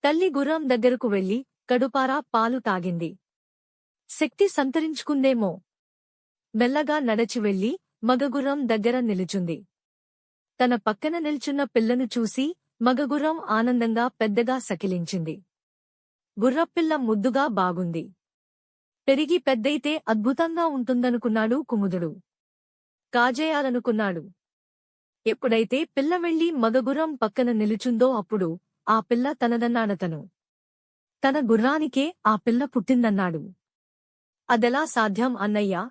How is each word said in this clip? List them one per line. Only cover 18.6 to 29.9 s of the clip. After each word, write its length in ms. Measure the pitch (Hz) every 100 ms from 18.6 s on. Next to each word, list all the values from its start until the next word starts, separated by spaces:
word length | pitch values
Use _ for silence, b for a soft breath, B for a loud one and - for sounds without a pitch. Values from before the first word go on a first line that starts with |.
| _ _ _ _ -
పెరిగి 300 | 269 302 349
పెద్దయితే 680 | - 262 220 294 294 311 -
అద్భుతంగా 580 | 220 214 269 330 330 330
ఉంటుందనుకున్నాడు 1000 | 277 240 247 247 240 233 220 220 254 285
కుముదుడు. 520 | 220 196 175 170 147 _ _ _ _ _ _ _ _ _
కాజేయాలనుకున్నాడు. 1160 | 247 240 247 311 302 269 247 247 214 208 170 147 _ _ _ _ _ _ _ _ _ 226
ఎప్పుడైతే 560 | 214 254 226 226 254
పిల్ల 340 | 330 - 277 349
వెళ్లి 340 | 339 330 330
మగగుర్రం 640 | 311 226 240 247 277 320 285
పక్కన 360 | 214 233 247
నిలుచుందో 600 | 226 214 214 254 226 254
అప్పుడు 460 | 247 196 214 180 170 _ _ -
ఆ 100 | 220
పిల్ల 320 | 214 240 262
తనదన్నాడతను. 1000 | 285 240 233 233 233 220